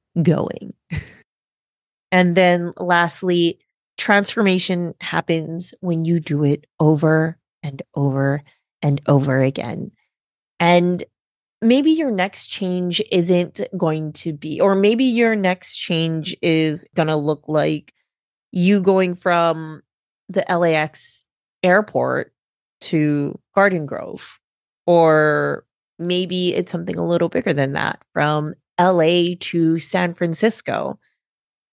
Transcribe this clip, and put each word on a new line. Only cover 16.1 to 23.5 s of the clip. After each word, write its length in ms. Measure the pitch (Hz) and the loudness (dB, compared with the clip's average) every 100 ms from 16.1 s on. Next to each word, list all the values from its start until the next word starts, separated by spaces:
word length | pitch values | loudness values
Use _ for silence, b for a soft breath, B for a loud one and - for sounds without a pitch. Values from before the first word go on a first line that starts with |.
| 160 151 - | -2 -6 -4
is 460 | 170 160 160 147 - | 0 2 0 -2 -4
gonna 240 | - 156 156 | -2 0 0
look 260 | 147 147 - | -2 -4 -2
like 460 | 151 156 151 - _ _ _ _ _ _ | -2 0 -2 -8 _ _ _ _ _ _
you 280 | 180 180 202 | 0 2 4
going 340 | 190 190 185 | 4 2 2
from 680 | 175 185 170 170 160 156 156 _ _ _ _ - | -2 0 2 2 -2 -8 -16 _ _ _ _ -8
the 200 | 190 - | -4 -2
L 140 | 175 | 0
A 100 | 170 | 2
X 520 | 156 151 - - - - _ _ _ | 2 -2 -8 -16 -16 -20 _ _ _
airport 720 | 185 190 208 127 127 131 - _ _ _ _ _ | 2 2 2 -2 -2 -2 -6 _ _ _ _ _
to 580 | - 160 151 147 143 - _ | -4 0 0 0 -4 -8 _